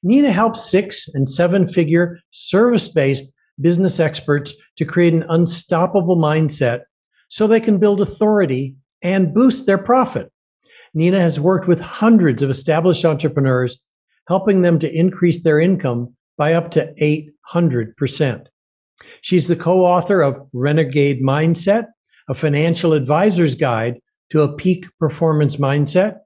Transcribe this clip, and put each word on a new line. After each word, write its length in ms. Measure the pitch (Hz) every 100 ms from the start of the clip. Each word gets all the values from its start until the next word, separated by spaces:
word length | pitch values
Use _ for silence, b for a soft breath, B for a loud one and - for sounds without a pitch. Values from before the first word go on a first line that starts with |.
Nina 300 | 175 254 285
helps 400 | 190 220 226 -
six 380 | 185 202 - -
and 140 | 139 135
seven 400 | - 175 190 180
figure 520 | - 156 165 175 175 _
service-based 1000 | - - 190 240 233 - 160 139 135 - _ _ -
business 400 | 147 175 185 170
experts 540 | 156 151 - 143 147 - b -
to 100 | 151
create 300 | - 175 165
an 100 | 160
unstoppable 880 | 165 170 - - 165 180 202 175 175
mindset 680 | 156 156 156 151 127 117 - _ _ _ _
so 200 | - 214
they 120 | 220
can 200 | 226 202
build 200 | 208 202
authority 760 | 202 - 214 208 175 131 135 135 _ _
and 320 | 175 190 180
boost 320 | 196 254 - -
their 140 | 196
profit. 520 | 196 254 247 - - _ _ _ b b b
Nina 260 | 156 170 190
has 200 | 175 147
worked 280 | 160 185 180
with 120 | 170
hundreds 640 | - - 214 226 165 117
of 80 | 139
established 520 | 131 - 156 175 165
entrepreneurs, 760 | 170 151 156 151 135 127 127 - _ _ _ _ _
helping 340 | 185 190 196
them 160 | 175 165
to 180 | 160 160
increase 460 | 185 185 175 170
their 180 | 165 151
income 540 | 170 190 135 120 123 _ _ -
by 160 | 147
up 160 | 165 170
to 240 | - 120 -
eight 320 | 151 151 151 _ -
hundred 500 | 175 170 123 110 _
percent. 500 | 135 - 143 110 - _ _ _ _ _ B B
She's 260 | - 180 143
the 80 | 170
co-author 680 | - 185 180 180 175 196
of 140 | 143 127 -
Renegade 680 | 123 135 151 143 139 143 131
Mindset, 640 | 131 143 160 170 190 214 226 _ _ b b
a 60 | 131
financial 580 | 156 143 165 165 175
advisor's 600 | 156 127 151 208 175 160 123
guide 440 | 147 113 117 120 _ _ _
to 140 | 156
a 100 | 147
peak 320 | 147 180 180 - _
performance 560 | 156 - 165 151 147 -
mindset. 640 | 139 143 143 180 208 -